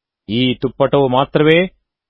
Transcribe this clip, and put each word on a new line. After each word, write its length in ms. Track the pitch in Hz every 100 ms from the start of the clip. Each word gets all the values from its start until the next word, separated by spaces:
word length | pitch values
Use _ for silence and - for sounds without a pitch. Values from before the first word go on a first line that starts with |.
| _ _ -
ಈ 240 | 117 127
ತುಪ್ಪಟವು 540 | 120 123 - 135 143 135
ಮಾತ್ರವೇ 720 | 127 143 151 151 165 185 _ _ _